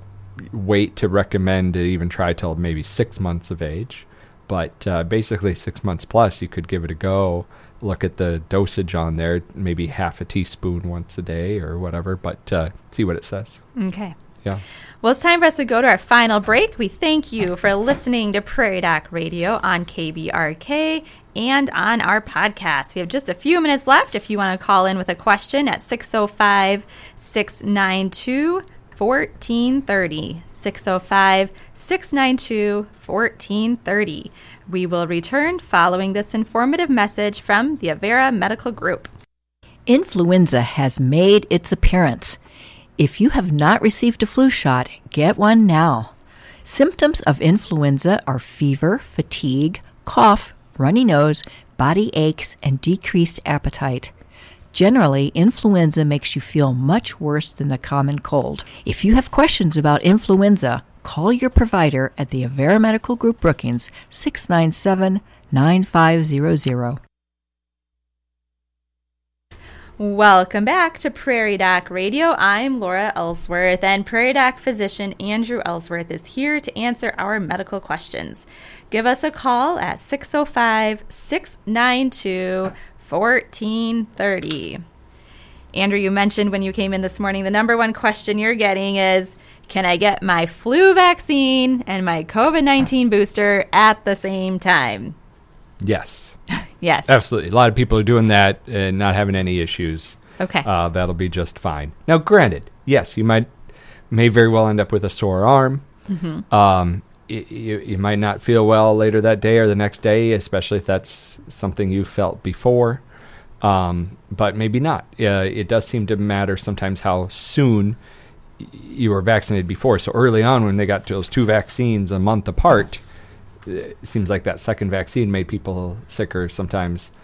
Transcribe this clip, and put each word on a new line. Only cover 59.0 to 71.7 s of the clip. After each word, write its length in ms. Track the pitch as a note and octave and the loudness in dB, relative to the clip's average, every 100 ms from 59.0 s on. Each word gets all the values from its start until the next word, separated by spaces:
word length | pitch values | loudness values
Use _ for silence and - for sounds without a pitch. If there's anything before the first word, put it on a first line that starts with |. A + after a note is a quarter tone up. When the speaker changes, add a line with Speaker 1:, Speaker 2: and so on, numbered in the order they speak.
Speaker 3:
you 120 | G3 A#3+ | 2 4
have 140 | - | 2
questions 460 | - D#4+ - F3 D#3 | 2 2 2 0 2
about 260 | D3 D3 | 2 2
influenza, 840 | F3+ G#3+ - F#3+ G3+ G3+ B2+ B2 - - | 4 2 4 4 6 4 2 -4 -8 -20
call 300 | - - F3+ | -10 -2 0
your 160 | B3 B3+ | 2 2
provider 640 | - A3+ F#3+ D#3 B2+ C3 - | 2 4 2 2 0 -4 -4
at 120 | C#3+ | -6
the 140 | C3 | -4
Avera 360 | B2 C#3 C#3+ G#3 | -4 0 4 4
Medical 380 | A3 A3 - A#3+ | 4 2 -2 -2
Group 240 | A#3 A#3 | 0 2
Brookings, 500 | E3+ C#3 A#2+ A#3 - - - | 0 0 -2 -4 -6 -20 -20
six 380 | - D4 - - | -8 -8 -6 0
nine 240 | F3 D#3+ | 2 2
seven, 480 | - G3+ F#3+ F#3+ G3 - _ - | 0 -2 0 0 -2 -6 _ -4
nine 320 | C3+ D3 F#3 | 2 4 4
five 420 | F#3+ E3+ D#3+ E3 D#3 | 2 4 4 4 0
zero 300 | C#3 D#3 D#3+ | -2 0 0
zero. 440 | C3+ B2 A#2+ C#3+ - _ _ _ _ _ _ _ _ _ _ _ _ _ _ _ _ _ _ _ _ _ _ _ _ - - - - - | -2 -4 -4 -8 -14 _ _ _ _ _ _ _ _ _ _ _ _ _ _ _ _ _ _ _ _ _ _ _ _ -20 -20 -20 -20 -8
Speaker 2:
Welcome 640 | G#3 G3+ G#3 F#3 F#3 G#3 | -4 4 8 8 4 0
back 340 | G#3+ F4+ E4 - | 0 2 0 -2
to 120 | D4 | -8
Prairie 460 | - - A#3+ G#3+ G3 | -6 -2 0 0 2
Doc 320 | F#3+ | 2